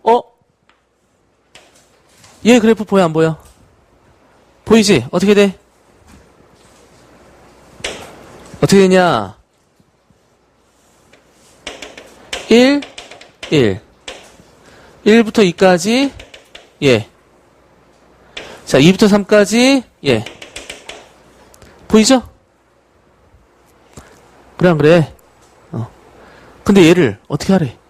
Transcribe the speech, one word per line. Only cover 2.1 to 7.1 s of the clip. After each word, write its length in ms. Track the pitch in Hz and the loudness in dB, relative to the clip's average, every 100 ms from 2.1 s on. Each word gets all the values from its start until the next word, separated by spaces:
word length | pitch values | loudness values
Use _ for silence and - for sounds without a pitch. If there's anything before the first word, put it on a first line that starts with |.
| _ - _ 202 | _ -20 _ 0
얘 120 | 247 | 2
그래프 240 | 220 220 | 2 -2
보여, 200 | 208 196 | -2 -2
안 80 | 175 | -2
보여? 240 | 160 160 151 - _ _ _ _ _ _ _ _ _ _ _ | -2 -2 -4 -16 _ _ _ _ _ _ _ _ _ _ _
보이지? 420 | - 226 202 160 123 | 0 0 2 -2 -2
어떻게 240 | 175 196 | -4 0
돼? 240 | 202 202 180 _ _ _ _ _ - _ _ _ _ _ _ _ _ _ | 2 0 -4 _ _ _ _ _ -20 _ _ _ _ _ _ _ _ _